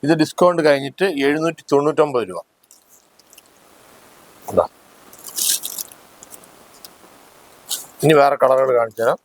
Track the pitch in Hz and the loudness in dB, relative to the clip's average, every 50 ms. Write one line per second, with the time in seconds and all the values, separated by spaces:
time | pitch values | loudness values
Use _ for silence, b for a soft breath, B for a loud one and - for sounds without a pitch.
0 | - 143 165 160 156 160 - - 185 180 175 170 151 151 143 139 135 139 135 - | 0 0 0 0 0 -4 0 2 2 2 2 2 2 2 2 2 0 -8 -6 -4
1 | 185 196 175 139 139 139 143 156 160 165 160 - - - - 139 143 151 156 147 | -4 -2 -2 0 0 0 0 0 -2 -6 -6 -8 -6 0 0 0 0 0 2 2
2 | 156 151 135 123 110 90 90 85 - _ _ _ _ _ _ _ _ _ _ _ | 0 0 2 -4 -4 -4 -8 -14 -14 _ _ _ _ _ _ _ _ _ _ _
3 | _ _ _ _ _ _ - - _ _ _ _ _ _ _ _ _ _ - - | _ _ _ _ _ _ -20 -20 _ _ _ _ _ _ _ _ _ _ -20 -20
4 | _ - _ _ - _ - - - - 101 - 82 - _ _ _ _ _ _ | _ -20 _ _ -20 _ -20 -20 -18 -4 -2 -2 -2 -2 _ _ _ _ _ _
5 | _ - - - - - - - - - - - - - - - - - - - | _ -20 -20 -20 -20 -16 -10 -8 -4 -4 -4 -6 -6 -12 -12 -12 -14 -16 -18 -20
6 | - _ _ _ - - - - - - - _ - _ _ - _ - _ _ | -20 _ _ _ -20 -20 -20 -20 -20 -20 -20 _ -20 _ _ -20 _ -20 _ _
7 | _ - - - _ _ _ _ _ _ _ - _ - - - - - - - | _ -20 -20 -20 _ _ _ _ _ _ _ -20 _ -14 -14 -14 -14 -18 -14 -4
8 | - 147 160 147 139 139 139 - - 131 131 131 135 131 127 117 117 113 110 - | 2 4 4 6 6 4 2 2 2 2 2 2 2 2 0 0 0 -2 -4 -4
9 | 113 120 156 - _ | -2 -2 -2 -2 _